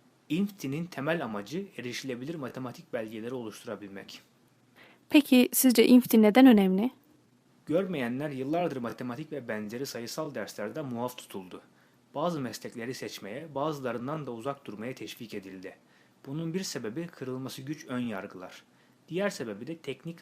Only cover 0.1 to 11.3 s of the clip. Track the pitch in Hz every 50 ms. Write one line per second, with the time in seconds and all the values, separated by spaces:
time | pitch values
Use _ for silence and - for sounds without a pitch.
0.1 | _ _ _ - 151 175 202 202 - - - 135 135 160 170 175 - 135 131 151
1.1 | 170 170 139 113 107 101 98 117 143 190 202 190 - - 120 123 120 - - 131
2.1 | 123 117 127 143 170 160 131 117 - - 131 135 139 - 160 _ - - 110 107
3.1 | 113 110 110 120 131 127 117 110 104 - - 117 107 95 101 95 98 98 98 -
4.1 | - - - _ _ _ _ _ _ _ _ _ _ - - - - _ _ -
5.1 | - 302 277 - 262 254 247 - - - - 262 226 226 226 - 247 254 240 -
6.1 | - 226 214 208 202 254 269 269 233 202 196 185 185 190 220 254 - - _ _
7.1 | _ _ _ _ _ _ _ _ _ _ _ - 151 190 196 190 175 143 123 117
8.1 | 123 135 147 156 139 127 127 139 156 175 180 165 135 131 117 113 110 - 131 123
9.1 | 120 131 160 - 151 139 123 117 110 107 107 104 113 120 139 135 - 117 120 117
10.1 | - 156 156 156 131 117 101 - - - 104 107 - 156 151 131 120 117 120 123
11.1 | - - - -